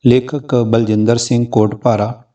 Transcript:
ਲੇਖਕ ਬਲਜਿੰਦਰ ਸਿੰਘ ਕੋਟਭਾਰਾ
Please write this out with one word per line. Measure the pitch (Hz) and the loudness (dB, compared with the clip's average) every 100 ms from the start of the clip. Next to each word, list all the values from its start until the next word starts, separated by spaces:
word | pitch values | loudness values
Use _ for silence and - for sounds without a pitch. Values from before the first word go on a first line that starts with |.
| 127 | 4
ਲੇਖਕ | 127 123 147 - | 2 0 -10 -2
ਬਲਜਿੰਦਰ | 123 113 113 110 107 110 117 | -2 0 0 0 0 2 0
ਸਿੰਘ | - 120 120 | 0 -2 0
ਕੋਟਭਾਰਾ | 113 107 107 123 107 104 - - | 0 0 0 -2 -2 -4 -8 -18